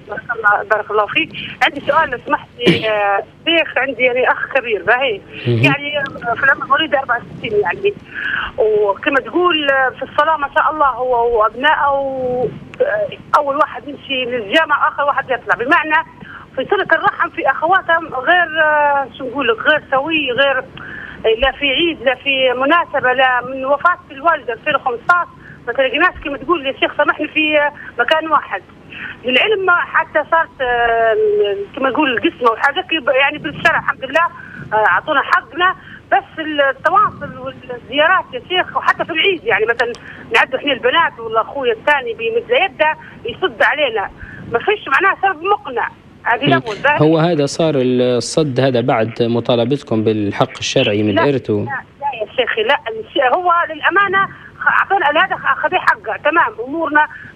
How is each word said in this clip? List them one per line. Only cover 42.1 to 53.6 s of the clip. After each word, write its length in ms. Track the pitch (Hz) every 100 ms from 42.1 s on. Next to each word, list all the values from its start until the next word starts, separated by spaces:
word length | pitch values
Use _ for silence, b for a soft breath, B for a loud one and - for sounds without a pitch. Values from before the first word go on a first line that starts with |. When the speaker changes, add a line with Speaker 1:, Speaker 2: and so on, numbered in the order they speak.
Speaker 1:
بمد 360 | 214 226 226 -
يده 460 | 247 381 - 311 311 B B 466
يصد 380 | - 370 311
علينا، 460 | 226 285 277 220 190 - B B B
ما 80 | -
فيش 280 | - 415 -
معناه 300 | 277 392 349
سبب 220 | 392 311
مقنع. 460 | 370 415 277 233 165 - - -
هذه 220 | - 233 277
Speaker 2:
مم. 80 |
Speaker 1:
الأول. 220 | - - 202 175
Speaker 2:
هو 320 | 294 151 160
هذا 280 | 170 160 143
صار 280 | - 160 143
الصد 840 | 127 123 123 123 - - 151 127
هذا 220 | 131 120
بعد 420 | 127 123 110 -
مطالبتكم 800 | 117 117 113 120 117 143 - 110
بالحق 540 | 107 107 101 101 131 -
الشرعي 440 | - 139 120 104
من 120 | 107 98
Speaker 1:
لا، 80 |
Speaker 2:
الإرث 260 | 143 135 -
و- 160 | 104 110
Speaker 1:
لا، 160 | 262 - -
لا 60 | - 226
يا 140 | 208 -
شيخي، 280 | 233 -
لا، 160 | 214 285 233
الش-، 460 | 220 208 339 254 320
هو 180 | 359 339